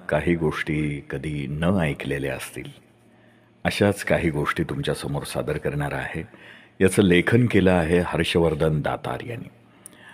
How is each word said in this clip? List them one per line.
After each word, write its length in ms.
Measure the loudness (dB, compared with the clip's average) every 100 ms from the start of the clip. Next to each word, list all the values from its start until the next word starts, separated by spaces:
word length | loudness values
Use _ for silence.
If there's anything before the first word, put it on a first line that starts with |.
| -2
काही 260 | -2 0 0
गोष्टी 680 | 0 -2 -4 -2 -2 -6 -8
कधी 380 | -8 -6 -6 -6
न 140 | -2
ऐकलेल्या 720 | 0 2 0 -2 -6 -4 -4 -6
असतील, 340 | -10 -14 -14 -16 _ _ _ _ _ _ _ _
अशाच 400 | -4 2 2 2
काही 260 | 0 0 2
गोष्टी 340 | 0 -2 -2
तुमच्यासमोर 600 | -4 -4 -4 -4 -4 -6
सादर 340 | -6 -6 -4 -4
करणार 360 | -4 -4 -4
आहे. 300 | -4 -6 -8 -12 -14 -20 -20 -12 2
याचं 220 | 4 6
लेखन 420 | 6 6 6 4 4
केलं 200 | 4 4
आहे 280 | 4 4 2
हर्षवर्धन 800 | 2 0 0 2 2 2 0 0
दातार 360 | -2 -4 -6 -8 -8
यांनी. 200 | -12 -14 -20 _ _ -20 -20 -20